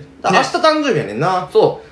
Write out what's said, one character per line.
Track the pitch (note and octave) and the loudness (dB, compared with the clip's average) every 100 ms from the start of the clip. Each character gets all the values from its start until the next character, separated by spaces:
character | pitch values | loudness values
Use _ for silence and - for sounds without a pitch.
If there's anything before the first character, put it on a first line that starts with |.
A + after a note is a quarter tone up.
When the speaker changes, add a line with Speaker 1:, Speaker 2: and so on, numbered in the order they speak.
| - - | -20 -6
Speaker 1:
あ、 | - | 0
Speaker 2:
ね。 | G3 | 0
Speaker 1:
明 | |
日 | C4+ F4 | 0 0
誕 | D#4+ D#4 | 2 2
生 | C#4+ | 0
日 | D#3 | -2
や | G2+ | -4
ね | |
ん | A2 | -4
な。 | F3 F#3 E3+ | -2 -2 0
Speaker 2:
そ | - - - | 2 2 0
う。 | - | -12